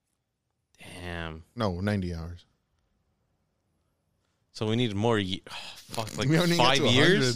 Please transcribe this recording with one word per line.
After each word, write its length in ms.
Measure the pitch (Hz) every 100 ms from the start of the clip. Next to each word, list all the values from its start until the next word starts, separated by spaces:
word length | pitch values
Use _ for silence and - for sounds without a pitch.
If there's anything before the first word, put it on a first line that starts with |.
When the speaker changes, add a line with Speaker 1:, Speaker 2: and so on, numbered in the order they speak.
| _ _ _ _ _ _ _ -
Speaker 1:
Damn. 640 | - 90 87 85 82 80 - 120
Speaker 2:
No, 260 | 107 87
ninety 320 | 101 104 90
hours. 320 | 85 82 87 _ _ _ _ _ _ _ _ _ _ _ _ _ _ _ _ _ _ _ _ _
Speaker 1:
So 120 | - 107
we 80 | 113
need 180 | 123 98
more 220 | 113 110
ye-, 220 | 95 95 -
<sighs> 300 | - - -
fuck, 400 | - - 110 -
like, 120 | 131
Speaker 2:
We 80 | 160
only 180 | 175 170
got 120 | 123
Speaker 1:
five 100 | 139
Speaker 2:
to 100 | 123
Speaker 1:
years? 420 | 123 165 196 127